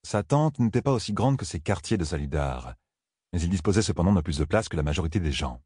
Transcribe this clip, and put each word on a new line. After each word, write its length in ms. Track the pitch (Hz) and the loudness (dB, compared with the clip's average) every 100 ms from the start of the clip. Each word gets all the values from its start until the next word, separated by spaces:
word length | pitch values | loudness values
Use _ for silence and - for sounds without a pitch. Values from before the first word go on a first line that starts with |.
Sa 200 | - 104 | -2 -4
tente 360 | 101 143 151 143 | 2 2 2 2
n'était 220 | 120 123 | 2 2
pas 120 | 135 | 2
aussi 180 | 123 - | 0 0
grande 240 | 104 127 139 | 0 2 2
que 80 | |
ses 160 | - 87 | -2 -6
quartiers 380 | - 95 - 110 | -2 -2 0 -2
de 80 | 80 | 0
Salidar, 680 | 78 71 76 69 64 64 64 _ _ _ _ _ | -2 -2 -2 -2 -6 -12 -16 _ _ _ _ _
mais 100 | 90 | -2
il 80 | 82 | 0
disposait 320 | 95 104 98 | 0 2 2
cependant 320 | 107 - 87 | 2 2 4
de 80 | 98 | 4
plus 160 | 82 76 | 2 -2
de 80 | 76 | 2
place 240 | 107 113 | 0 0
que 80 | 82 | -4
la 60 | |
majorité 360 | 73 85 82 107 | -2 -2 -2 -2
des 120 | 80 | -2
gens. 320 | 69 71 64 | -2 -6 -8